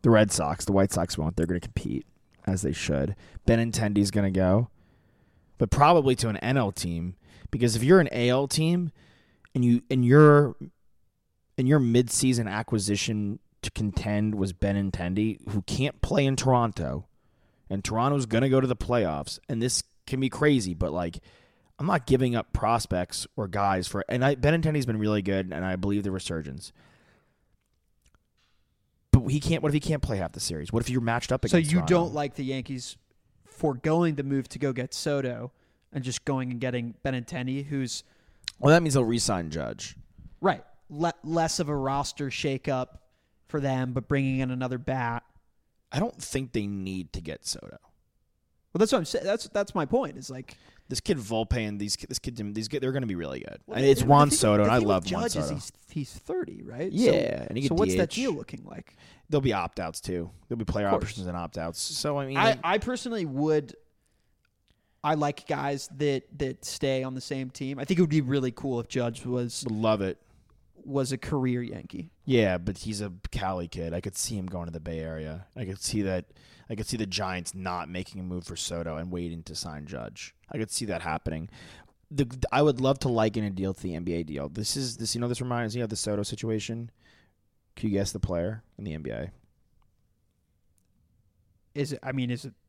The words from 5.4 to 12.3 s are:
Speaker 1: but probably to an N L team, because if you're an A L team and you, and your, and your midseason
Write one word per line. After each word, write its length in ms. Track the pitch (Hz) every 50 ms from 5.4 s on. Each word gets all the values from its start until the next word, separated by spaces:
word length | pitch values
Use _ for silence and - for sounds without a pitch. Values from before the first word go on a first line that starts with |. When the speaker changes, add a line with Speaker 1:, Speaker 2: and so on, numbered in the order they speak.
| _ _ _ _
Speaker 1:
but 100 | 120 104
probably 460 | - - 143 151 175 170 143 135 131
to 120 | 120 - 113
an 80 | 104
N 200 | - - 113 131
L 140 | 139 120 98
team, 460 | 95 - - 90 85 85 82 90 90 _ _ - - - - -
because 240 | - 110 123 123 107
if 80 | 113 117
you're 160 | 135 180 190
an 120 | 165 - -
A 160 | - 120 123
L 180 | 123 131 143
team 460 | 135 - 156 156 160 175 180 180 156 - _ - _ _ _ _ _ _ _ _ _ _
and 120 | 135 123
you, 180 | 120 120 123 - _
and 140 | 131 131 123
your, 500 | 120 131 147 151 151 147 147 147 131 - - - - _ _ _ _ _ _ _ _ _ _ _ _ _ _ _ _ _ -
and 80 | 127
your 140 | 127 147 151
midseason 680 | 131 120 117 123 123 117 - - - 131